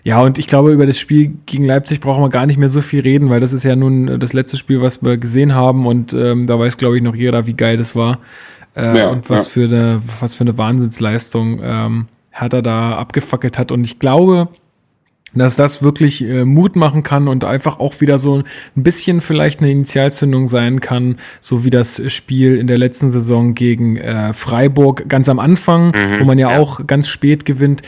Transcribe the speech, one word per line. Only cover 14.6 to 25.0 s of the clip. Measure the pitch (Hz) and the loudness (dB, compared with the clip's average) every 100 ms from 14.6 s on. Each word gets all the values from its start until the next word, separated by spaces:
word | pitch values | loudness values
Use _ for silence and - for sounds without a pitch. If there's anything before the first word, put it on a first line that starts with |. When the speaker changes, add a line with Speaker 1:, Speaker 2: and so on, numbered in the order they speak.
| _ _ _ _ _ _ - | _ _ _ _ _ _ -8
Speaker 1:
dass | 127 127 127 | 0 0 2
das | 143 - | 0 2
wirklich, | 143 147 147 143 | 0 2 0 0
äh, | 117 127 | -4 0
Mut | 127 147 190 175 | 2 4 2 2
machen | 151 151 | 0 0
kann | 143 143 139 | -2 0 0
und | 131 | -2
einfach | 104 113 - - | -2 -2 -4 -4
auch | 139 - | -6 0
wieder | 143 139 | 2 2
so | 139 139 - - - 135 | 2 -2 -4 -12 -8 0
ein | |
bisschen | 156 170 185 170 | 0 0 0 -2
vielleicht | - 151 151 147 | 0 0 0 0
eine | 143 | 0
Initialzündung | 139 135 139 139 - 143 131 127 | 0 0 0 0 0 0 0 0
sein | 120 120 127 | 0 0 -2
kann, | - 123 123 120 - - | -2 -2 -2 -4 -10 -12
so | - 120 | -4 -2
wie | 123 | 2
das | 123 117 - 131 | 2 0 -4 -8
Spiel | - - 131 131 127 | -8 -4 2 2 2
in | 123 | 2
der | 123 | 0
letzten | 127 - 139 | 0 0 0
Saison | 123 113 117 120 | 0 0 2 0
gegen, | 117 120 117 117 113 | 0 0 0 0 -2
äh, | 113 110 107 | -4 -4 -4
Freiburg | 107 - 117 139 139 139 135 | -6 -4 0 2 4 2 2